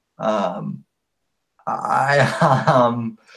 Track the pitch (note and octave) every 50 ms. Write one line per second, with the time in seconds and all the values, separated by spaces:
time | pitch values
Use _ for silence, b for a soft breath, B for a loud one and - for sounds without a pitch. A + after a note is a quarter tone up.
0 | _ _ _ - G#2+ A2 G#2+ G2+ G2 F2+ F2+ G#2+ G#2 G2+ G2+ - - _ _ _
1 | _ _ _ _ _ _ _ _ _ _ _ _ _ - A2+ - - - - C3+
2 | C3+ C3+ C#3+ C#3+ C3 C3+ - - E3+ D3 C3 - - - C#3+ B2+ B2 A#2+ A#2+ A#2+
3 | A2+ A2+ - b b b b